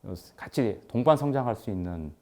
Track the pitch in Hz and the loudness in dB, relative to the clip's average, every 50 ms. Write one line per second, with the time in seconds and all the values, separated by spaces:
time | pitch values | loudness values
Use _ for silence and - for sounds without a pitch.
0 | - 98 92 87 - - _ - - - - - 127 107 - - - - - 117 | -8 -8 -10 -10 -10 -18 _ -16 -16 -4 0 2 2 2 0 -4 -10 -4 -2 2
1 | 123 156 156 139 143 143 135 139 123 120 110 - - 120 98 90 87 90 87 82 | 6 6 4 6 4 0 0 0 0 0 -2 -4 -4 -6 -4 -4 -4 -4 -4 -6
2 | 78 76 76 _ | -8 -10 -12 _